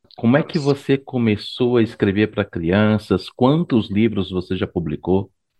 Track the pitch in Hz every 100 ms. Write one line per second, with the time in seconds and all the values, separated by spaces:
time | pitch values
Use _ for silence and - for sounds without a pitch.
0 | _ - 117 139 160 175 139 139 - 135
1 | - 127 117 104 - - 123 123 113 -
2 | 104 95 107 110 104 - 82 98 107 107
3 | - 92 - - 123 156 170 127 104 98
4 | 113 101 92 92 - 92 95 92 80 73
5 | - 95 104 _ _ _